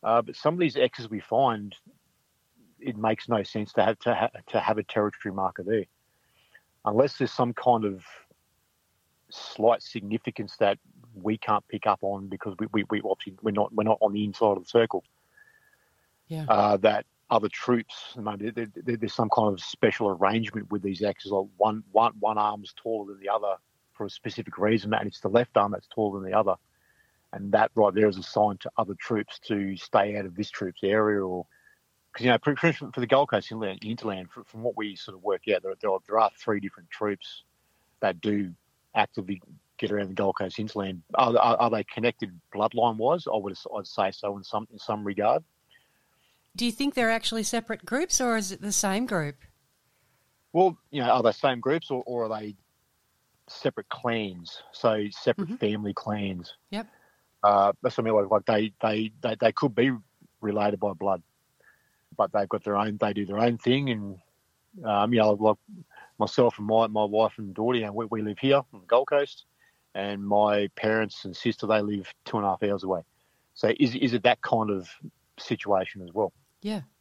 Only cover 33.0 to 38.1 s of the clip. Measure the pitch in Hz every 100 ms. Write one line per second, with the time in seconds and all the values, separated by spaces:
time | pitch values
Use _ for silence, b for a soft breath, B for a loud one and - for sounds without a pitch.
33 | 120 135 143 107 - 110 104 95 107 117
34 | 110 95 90 - 101 110 120 107 107 95
35 | - 95 98 92 - 95 95 95 107 95
36 | - 110 107 - - 104 98 - 85 -
37 | 104 101 - - _ _ _ _ _ _
38 | 101